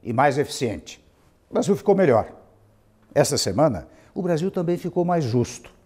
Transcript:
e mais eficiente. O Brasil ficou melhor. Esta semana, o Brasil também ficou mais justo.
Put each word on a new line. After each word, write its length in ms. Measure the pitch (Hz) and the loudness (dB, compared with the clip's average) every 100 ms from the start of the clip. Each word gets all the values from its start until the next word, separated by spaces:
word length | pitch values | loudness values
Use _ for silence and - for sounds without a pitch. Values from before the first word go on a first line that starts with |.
e 100 | 104 | -4
mais 280 | 117 143 135 | 2 2 2
eficiente. 600 | 135 - 120 90 - - _ _ _ _ _ | -4 -2 -4 -6 -12 -20 _ _ _ _ _
O 20 | |
Brasil 220 | - 170 202 | -4 0 0
ficou 180 | - | 2
melhor. 320 | 196 180 113 92 - _ _ _ _ _ _ _ | 4 4 4 2 -10 _ _ _ _ _ _ _
Esta 240 | - 143 135 | 0 0 0
semana, 500 | - 98 151 98 - - _ | -2 2 0 0 -10 -20 _
o 120 | - | -6
Brasil 260 | 175 165 185 | -2 -2 -2
também 260 | 185 170 175 | -4 -4 -4
ficou 300 | 175 180 175 | -4 -2 0
mais 180 | 175 | 0
justo. 460 | 135 120 117 - - _ | 0 0 -2 -6 -20 _